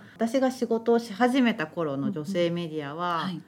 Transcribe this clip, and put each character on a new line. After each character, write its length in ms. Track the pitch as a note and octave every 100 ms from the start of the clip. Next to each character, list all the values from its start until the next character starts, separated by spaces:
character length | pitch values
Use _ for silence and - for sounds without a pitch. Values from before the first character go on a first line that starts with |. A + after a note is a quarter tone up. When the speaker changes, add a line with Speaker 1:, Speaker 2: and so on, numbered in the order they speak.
| -
Speaker 1:
私 240 | - A3+ C4+
が 140 | B3+
仕 140 | B3+ A3+
事 260 | A3+ A3+
を 80 | A#3
し 120 | A#3
始 300 | G3 B3 C4+
め 120 | A#3+
た 120 | G#3 D#3
頃 300 | - D#3 C#3
の 160 | C#3
女 120 | F3
性 260 | D3 F#3 E3+
メ 180 | F3 E3+
デ 80 | D#3
ィ 120 | C#3+
ア 60 |
は、 220 | D#3 F3 E3+
Speaker 2:
う 20 |
ん 20 |
う 20 |
ん。 20 | F#3
は 40 |
い。 100 | E3